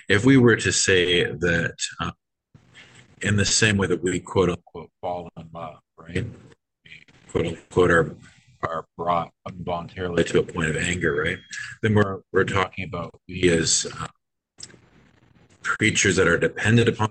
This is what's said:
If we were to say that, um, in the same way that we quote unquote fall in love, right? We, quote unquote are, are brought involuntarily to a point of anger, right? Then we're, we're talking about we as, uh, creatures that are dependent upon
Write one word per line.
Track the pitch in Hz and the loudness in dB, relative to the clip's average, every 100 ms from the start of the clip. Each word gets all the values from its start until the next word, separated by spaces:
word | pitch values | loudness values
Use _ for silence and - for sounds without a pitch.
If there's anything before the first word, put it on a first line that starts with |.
| - | 0
If | 104 123 | 2 6
we | 135 | 6
were | 120 107 | 6 4
to | 95 | 2
say | 85 - 95 87 87 | 0 2 2 4 2
that, | - 80 87 85 78 - - - | 0 -2 -2 0 -2 -6 -10 -8
um, | 85 - _ _ _ _ _ - - - _ - | -8 -10 _ _ _ _ _ -20 -20 -20 _ -8
in | 92 101 | -2 0
the | |
same | 95 - 110 101 | 2 2 2 2
way | 92 | 0
that | 87 | -2
we | 87 90 | -2 -4
quote | - 98 87 | -4 0 0
unquote | 85 _ 85 80 _ | 0 _ -18 -18 _
fall | 92 90 85 - | -8 -8 -10 -18
in | 82 | -18
love, | 82 82 71 _ _ | -14 -14 -16 _ _
right? | 82 90 - - - _ _ _ | -10 -8 -8 -12 -20 _ _ _
We, | - - _ _ _ | -20 -20 _ _ _
quote | - 85 | -4 -4
unquote | 85 - - 87 | -6 -4 2 4
are, | 85 78 - - _ _ - | 4 2 -4 -20 _ _ -10
are | - 80 - - | -8 -8 -12 -10
brought | 85 87 82 _ - | -2 -2 -2 _ -16
involuntarily | 90 87 87 82 95 90 85 | -12 -8 -8 -8 -8 -4 -2
to | 82 87 | 0 0
a | |
point | 78 90 78 | -2 -2 -4
of | 76 | -2
anger, | 85 87 82 73 | -2 -2 -2 -2
right? | 80 90 - - - - | -4 -6 -10 -14 -14 -4
Then | 110 | 0
we're, | 104 101 95 - | 2 2 -2 -2
we're | 95 | 0
talking | 92 98 92 - | 0 0 -2 -4
about | 87 87 82 - - | -10 -10 -12 -14 -14
we | 90 90 | -2 2
as, | 82 80 - - - | 2 2 -2 -4 -10
uh, | 80 _ _ _ _ _ - - _ _ _ _ _ _ _ _ | -14 _ _ _ _ _ -20 -20 _ _ _ _ _ _ _ _
creatures | - - 107 87 104 90 | -6 0 0 2 2 4
that | 87 | 4
are | 85 | 4
dependent | 80 - 104 117 117 | 0 -2 2 4 4
upon | - 107 | 2 -2